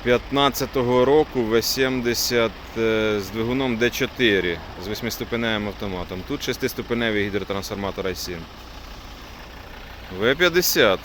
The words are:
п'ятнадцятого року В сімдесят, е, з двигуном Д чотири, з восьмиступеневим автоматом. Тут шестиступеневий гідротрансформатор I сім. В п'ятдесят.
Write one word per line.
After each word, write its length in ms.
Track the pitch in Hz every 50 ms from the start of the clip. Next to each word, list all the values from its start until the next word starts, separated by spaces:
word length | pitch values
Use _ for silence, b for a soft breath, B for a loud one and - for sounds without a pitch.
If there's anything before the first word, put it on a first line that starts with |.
| -
п'ятнадцятого 1000 | 120 123 120 - - 131 139 143 139 123 - 139 120 - 139 123 120 123 127 127
року 400 | 120 139 156 151 147 - 131 120
В 160 | 107 113 117
сімдесят, 880 | 110 - - 131 135 131 131 127 120 120 120 - - - 123 120 113 110 - - - - - 113
е, 420 | 113 113 110 110 107 110 107 104
з 100 | 98 92
двигуном 480 | 101 113 113 117 123 135 135 131 120 110
Д 120 | 120 120
чотири, 680 | - - 107 101 - - 127 113 101 95 87 90 85 82 - - - - 90
з 40 | 95
восьмиступеневим 800 | 107 - - 117 - - 120 - 120 117 117 113 110 107 104 104
автоматом. 540 | 95 - 110 101 95 90 90 85 95 90 90 -
Тут 160 | 139 143 -
шестиступеневий 840 | - 123 - - 123 - - 117 - 120 117 120 113 107 104 101
гідротрансформатор 800 | 101 95 101 95 - 98 98 92 - 107 98 101 98 92 - 95
I 100 | 95 92
сім. 240 | - - - 90 85 82 - - - - - - - - - - - - - - - - - - - - - - - - - - - - - - - - - 92 92
В 160 | 101 120 139
п'ятдесят. 640 | 160 180 175 165 180 175 - - 175 135 107 95 87 -